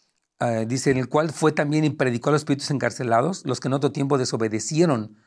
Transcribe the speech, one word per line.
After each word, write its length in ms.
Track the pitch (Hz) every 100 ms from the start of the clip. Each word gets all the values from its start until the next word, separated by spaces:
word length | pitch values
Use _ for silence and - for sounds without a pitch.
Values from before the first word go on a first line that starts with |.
| _ _ _ -
ah, 240 | 123 113 113
dice, 240 | 127 143
"en 60 | 131
el 120 | 120
cual 220 | 151 160
fue 220 | - 156
también 320 | 151 147 151
y 60 | 156
predicó 400 | 127 131 117 143
a 20 |
los 80 | 151
espíritus 300 | 147 139 -
encarcelados, 720 | 139 120 - 127 113 143 190
los 160 | - 123
que 80 | 127
en 60 |
otro 180 | 135 139
tiempo 240 | - 139 139
desobedecieron, 1000 | 127 113 110 107 - 156 175 123 107 -